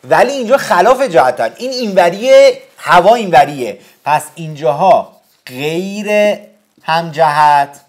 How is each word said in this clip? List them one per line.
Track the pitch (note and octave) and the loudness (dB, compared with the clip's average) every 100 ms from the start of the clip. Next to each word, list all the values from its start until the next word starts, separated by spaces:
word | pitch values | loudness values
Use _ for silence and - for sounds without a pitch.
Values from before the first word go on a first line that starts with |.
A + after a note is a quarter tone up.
ولی | B2+ D#3+ A#3 | -2 -2 -2
اینجا | C#4 A3 C4 | -4 -2 -2
خلاف | - F3+ G#3 C4 | 0 0 2 0
جهتن، | C4+ E3 B2+ B2 A2+ - | 0 0 0 -2 -8 -6
این | B3 | -12
اینوریه، | B3+ A3+ F#3 F3 G3 B3 C4+ C#4 B3 - _ | -8 -2 0 0 -2 4 6 6 2 -14 _
هوا | C#3 F3 F3 A#3+ | 2 4 4 2
اینوریه، | G3+ E3 C#3+ D3 A#2 F#2+ _ _ C#3 | 2 2 2 -2 -10 -10 _ _ -4
پس | D3+ - - | -4 -4 -16
اینجاها | D#3+ D3 D#3 C#3+ F#3 C3 F#2+ _ _ _ - | -14 -6 -4 0 2 2 0 _ _ _ -18
غیر | B2+ D3 E3 G3 G3+ G#3 G#3 G#3 G3+ - _ _ _ | -10 -6 -6 -8 -10 -2 0 0 -2 -12 _ _ _
هم | - E3 E3+ | -6 -6 -4
جهت | D3+ D#3 D3 D3+ C#3+ C#3 - | -2 0 2 2 2 -2 -8